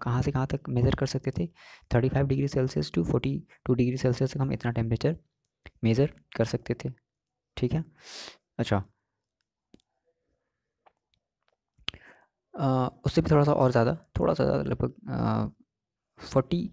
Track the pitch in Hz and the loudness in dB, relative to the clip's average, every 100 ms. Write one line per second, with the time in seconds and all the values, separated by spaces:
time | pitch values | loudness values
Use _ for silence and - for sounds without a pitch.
0 | 120 123 143 131 135 139 - 123 123 - | -2 0 0 0 -2 -4 -4 0 2 2
1 | 135 131 - 95 85 - - - - 120 | 0 -2 -4 -4 -4 -8 -20 -18 -2 2
2 | 131 135 139 135 139 139 131 151 147 - | 2 2 0 0 0 0 0 -2 -2 -2
3 | 165 - 135 143 - _ - 123 123 131 | 0 0 0 -4 -8 _ -2 2 2 0
4 | 127 120 131 139 135 127 120 117 113 113 | 0 0 -2 -2 -2 -2 -2 -2 0 0
5 | 139 82 _ _ _ _ - _ 113 113 | 0 -2 _ _ _ _ -20 _ 0 2
6 | 143 - - - 113 117 - 110 131 127 | 2 -2 -8 -2 -2 -2 -4 -6 -6 -10
7 | _ _ _ _ _ - 123 160 160 - | _ _ _ _ _ -4 -2 -2 -4 -12
8 | - - - - _ - 117 101 95 _ | -20 -18 -18 -20 _ -6 -2 -2 -2 _
9 | _ _ _ _ _ _ _ _ _ _ | _ _ _ _ _ _ _ _ _ _
10 | _ _ _ _ _ _ _ _ _ _ | _ _ _ _ _ _ _ _ _ _
11 | _ _ _ _ _ _ _ _ - - | _ _ _ _ _ _ _ _ -14 -14
12 | - - _ _ _ - 143 131 127 - | -16 -20 _ _ _ -4 0 0 0 -2
13 | - - 160 151 143 - 131 123 113 165 | -2 0 4 4 4 4 4 4 2 0
14 | - - 165 160 135 139 147 123 123 - | -4 -2 0 2 0 0 -2 -2 -4 -6
15 | - 123 117 110 107 - _ _ _ _ | -8 -4 -2 -2 -4 -8 _ _ _ _
16 | _ - - 135 - 175 - | _ -20 -4 -2 0 -2 -4